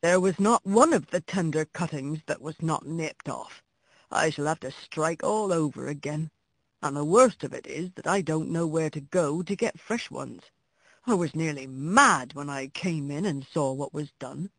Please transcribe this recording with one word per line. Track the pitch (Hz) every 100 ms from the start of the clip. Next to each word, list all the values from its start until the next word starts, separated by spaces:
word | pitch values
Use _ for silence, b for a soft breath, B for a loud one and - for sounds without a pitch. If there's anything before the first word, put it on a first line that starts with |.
There | 165 185
was | 185 175
not | 202 233
one | - 202 311
of | 254 -
the | 180
tender | - 196 165 151 156
cuttings | - 165 151 135 156
that | - 147
was | 147 160
not | 160 156 -
nipped | 165 160 - -
off. | 123 - - _ _ b b b
I | - 160
shall | 147 147
have | 160
to | 131
strike | - - - 156 170
all | - 214 202
over | 170 151 - 131
again. | 143 147 151 156 _ _ _ _ _
And | 143 143
the |
worst | 147 196 254 -
of | 127
it | 127 -
is | 143 185 185
that | -
I | 190
don't | 156 160 156
know | 165 170
where | 160 160
to | 151
go | 139 185 156 156
to | 175
get | 202 233 -
fresh | - 233 -
ones. | - 135 - - _ _ b b b -
I |
was | 208 165
nearly | 156 160 143 135
mad | 131 147 214 277 165 127
when | 139 143
I | 139 135
came | - 180 165 143
in | 143 202
and | 139 135
saw | - 139
what | 135 139
was | 151 147 _
done. | 131 143 190